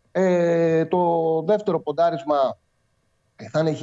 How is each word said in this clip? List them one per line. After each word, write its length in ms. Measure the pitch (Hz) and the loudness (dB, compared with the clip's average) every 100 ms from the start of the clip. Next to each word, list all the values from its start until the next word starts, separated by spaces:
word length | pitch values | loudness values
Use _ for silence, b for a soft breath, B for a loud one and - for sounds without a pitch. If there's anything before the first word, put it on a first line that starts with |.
| _ | _
Ε, 720 | 175 190 180 170 170 165 160 | -2 0 2 2 2 2 2
το 580 | 160 180 175 170 165 160 | 0 0 2 0 0 0
δεύτερο 380 | 160 208 208 165 | 0 0 0 -4
ποντάρισμα 800 | 151 147 170 165 147 147 127 - _ _ _ _ _ _ _ - 113 | -4 0 0 0 -2 0 0 -4 _ _ _ _ _ _ _ -20 -6
θα 100 | 156 | -2
είναι, 180 | 160 147 | -2 -2